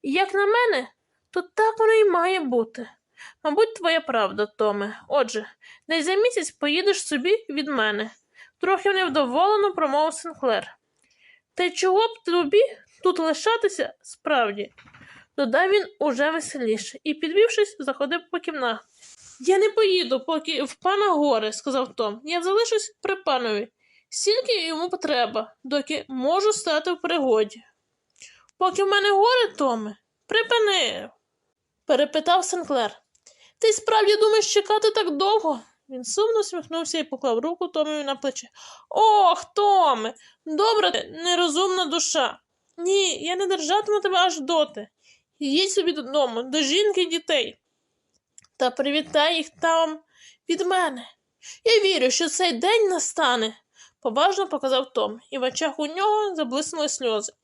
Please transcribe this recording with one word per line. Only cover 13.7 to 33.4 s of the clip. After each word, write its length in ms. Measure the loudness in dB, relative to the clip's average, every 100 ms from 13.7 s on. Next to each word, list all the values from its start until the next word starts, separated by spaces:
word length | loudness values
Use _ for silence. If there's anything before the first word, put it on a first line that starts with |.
| -2 -8 -8
справді?" — 720 | -20 -12 -2 0 0 -4 -10 _ -20 -20 -20 -20 _ -4
додав 320 | 0 2 2
він 160 | 2 0 -2
уже 320 | -2 0 0
веселіше 680 | -2 -6 -6 -2 -2 -6 -10
і, 100 | -6
підвівшись, 640 | -4 0 4 4 4 0 -2
заходив 420 | -6 -4 -2 -4 -4
по 80 | -6
кімнаті. 400 | -6 -4 -4 -4 _ _ -20 -20 -20 -8
"Я 180 | 2 4
не 120 | 4
поїду, 500 | 2 2 2 0 -4
поки 440 | -2 -4 -2 -6
в 120 | -6 -4
пана 340 | -2 0 2
горе", — 440 | 2 2 2 0
сказав 420 | -6 -4 -2 -4 -4
Том. 260 | -6 -6
"Я 180 | -6 -4
залишусь 540 | 0 0 2 -2 -4 _
при 140 | -6 -4
панові, 520 | -2 -2 0 -4 -6 _ _ _ _
стільки 580 | -4 -2 0 0 -2 -2
йому 220 | -4 -4
потреба, 680 | -4 -2 0 0 -2 -8 _
доки 420 | -4 -4 -4 -8 -6
можу 460 | -4 0 2 2
стати 380 | 0 0 -2 -2
в 100 | -6
пригоді". 600 | -2 -2 2 2 0 -6 _ _ _ _ _ _ -20 _ _ _
"Поки 260 | -2 0
в 40 | 2
мене 240 | 2 4
горе, 440 | 4 4 4 0 0
Томе? 400 | -2 -2 -6 -12 _ _ _
Припини", — 840 | -2 2 2 2 2 0 -4 -12 _ _ _ _ _ _ _ _
перепитав 600 | 0 2 0 2 2 2
Сенклер. 560 | -6 -2 -2 -2 -6 _ _ _ _